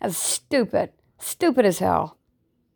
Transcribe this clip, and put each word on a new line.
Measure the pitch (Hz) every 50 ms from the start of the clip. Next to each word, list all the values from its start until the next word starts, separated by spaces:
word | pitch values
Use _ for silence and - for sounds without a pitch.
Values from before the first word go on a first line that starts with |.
That's | - 208 165
stupid. | - - - - - _ - - 254 233 - - - - - _ _ _ _ _
Stupid | - - - - - 349 339 247 262 220
as | 196 170 -
hell. | 185 185 175 85 - 156 - _ _ _ _ _ _ _ _ _ _ _ _